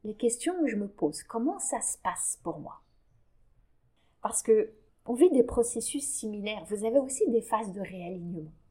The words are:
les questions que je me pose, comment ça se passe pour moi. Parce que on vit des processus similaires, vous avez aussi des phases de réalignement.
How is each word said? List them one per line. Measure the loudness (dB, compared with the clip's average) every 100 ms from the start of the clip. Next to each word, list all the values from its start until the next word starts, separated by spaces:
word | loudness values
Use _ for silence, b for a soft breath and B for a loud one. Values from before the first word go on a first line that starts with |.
les | -10
questions | 0 0 0 -2 0
que | 0
je | 0
me | -6
pose, | -2 -2 -2
comment | -8 -2 -2 -2
ça | -6 -4
se | -6 -4
passe | -6 -4 -6 -6
pour | -8 -8
moi. | -12 -16 _ _ _ _ _ _ _ _ _ _ _ _ _ _
Parce | -4 -2
que | 6 6 6 -6 _ _
on | -6
vit | 6 8
des | 8
processus | 4 2 0 -2 -6 -6 -6
similaires, | -6 -6 -6 -6 -8 -6
vous | -4
avez | 2 2
aussi | 2 0 2
des | 2
phases | 0 -2 -2
de | -8
réalignement. | -10 -10 -10 -10 -8 -10 -12 -18 _